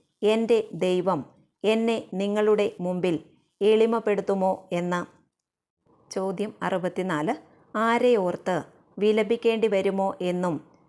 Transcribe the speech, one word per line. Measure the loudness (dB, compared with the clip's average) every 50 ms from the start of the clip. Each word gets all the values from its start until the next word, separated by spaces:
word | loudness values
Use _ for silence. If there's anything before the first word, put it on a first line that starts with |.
| _ _ _ -2
എൻ്റെ | 0 2 2 2 2 2 2 2 0 -2 -4 -2 0
ദൈവം | 0 0 0 0 0 -2 -2 -4 -8 _ _ _ _ _ _ 0
എന്നെ | 0 0 2 2 0 -2 -2 -4 -6 -6
നിങ്ങളുടെ | -4 -2 -2 0 0 2 4 4 4 2 0 -2 -4
മുമ്പിൽ | -6 -4 -4 -2 0 0 -2 -2 -4 -10 _ _ _ _ _ 0
എളിമപ്പെടുത്തുമോ | 2 4 4 4 4 2 2 0 0 0 -2 0 0 -2 0 0 0 0 -2 -2 -6 -6 -4 -4
എന്ന്. | -2 -2 -2 -4 -4 -8 _ _ _ _ _ _ _ _ _ _ _ _ _ _ _ _ _ _ _ -10
ചോദ്യം | -6 -6 -4 -4 -4 -4 -6 -6 -6 -6 -4
അറുപത്തിനാല്, | -4 -2 -2 -4 -4 -4 -4 -4 -2 -2 -2 -2 -2 -4 -6 -8 _ _ _ _ _ -4
ആരെ | -2 0 0 2 2 4 4 4 4 2
ഓർത്ത് | 0 -4 -4 -4 -2 -2 -2 -4 -8 _ _ _ _ -6 -2
വിലപിക്കേണ്ടി | 2 2 2 2 2 0 0 0 0 0 0 2 0 0 2
വരുമോ | 2 0 0 0 0 -2 -2 -2 -4 -2 -2
എന്നും | -2 0 0 -2 -2 -4 -6 _ _ _ _